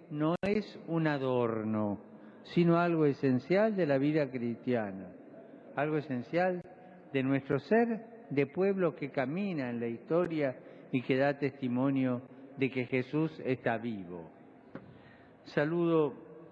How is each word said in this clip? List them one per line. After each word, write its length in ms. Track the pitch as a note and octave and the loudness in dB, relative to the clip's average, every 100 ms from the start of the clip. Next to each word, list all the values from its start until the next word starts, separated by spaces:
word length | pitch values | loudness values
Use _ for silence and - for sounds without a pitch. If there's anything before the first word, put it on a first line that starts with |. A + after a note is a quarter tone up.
| - | -10
no 240 | D3+ D#3 F3 | -2 0 0
es 360 | G3 G#3+ G#3 - - | 0 -2 -4 -10 -4
un 200 | E3 D#3 | 0 2
adorno, 920 | C#3+ C3 B2 A#2 A2 G#2+ G#2+ G#2 G2+ - - - - | 2 2 2 2 0 0 0 0 -2 -8 -20 -20 -20
sino 340 | - E3+ E3+ E3+ | -2 2 4 4
algo 280 | F3 E3 D3 | 4 4 2
esencial 720 | C3 C#3 B2+ - F#3 A3 G3 | 4 2 2 2 2 2 2
de 100 | D3+ | 2
la 120 | C3+ | 2
vida 320 | C#3+ D#3 C3+ | 4 2 0
cristiana, 800 | B2+ A#2 A2+ B2+ A#2+ G2+ F#2+ F2+ - - - - - - - | -2 -4 -4 0 0 0 -6 -12 -16 -20 -20 -20 -20 -8 -4
algo 220 | D3+ D3+ | 0 0
esencial 640 | C3+ B2 A#2+ E3 F#3 F3+ - - - - - | -2 -6 -2 0 0 0 -8 -18 -20 -20 -4
de 120 | C3+ | 0
nuestro 360 | C3 C#3 C3+ C#3 | 2 0 2 -2
ser 680 | - A3 A#3 A3+ - - - | 2 2 2 -2 -8 -18 -4
de 160 | C3+ C#3 | 0 0
pueblo 480 | F3 G3 F#3+ E3+ - | 2 2 2 0 0
que 160 | C#3 | -4
camina 580 | C#3 C3 F3 G3+ D#3+ B2 | -2 -2 -2 -2 -2 -4
en 120 | A#2 | -4
la 60 | A#2 | -4
historia 680 | A#2 - E3 F3 D#3+ C3+ - - - - | -6 0 0 2 0 -2 -2 -12 -20 -4
y 100 | C3 | -2
que 160 | A#2+ C3 | 2 2
da 200 | C#3+ C#3 | 2 2
testimonio 840 | C#3 - B2+ B2 C3+ C3+ B2+ B2 - - - - | -2 -2 -2 0 2 2 0 0 -6 -18 -16 -2
de 120 | C3 | -2
que 160 | B2+ A#2+ | 0 -2
Jesús 460 | B2+ B2 D3+ D#3+ - | -2 0 0 0 -2
está 340 | B2+ B2+ B2+ A2+ | -2 0 0 0
vivo. 520 | A#2 G#2 F2 F2 E2 - - - - - - - - - - - - | -2 -6 -8 -12 -14 -18 -20 -20 -20 -18 -18 -20 -20 -20 -20 -20 -4
Saludo 680 | D#3+ D3+ E3+ E3+ E3 C#3+ - - - - | 0 0 2 4 4 2 -2 -14 -20 -18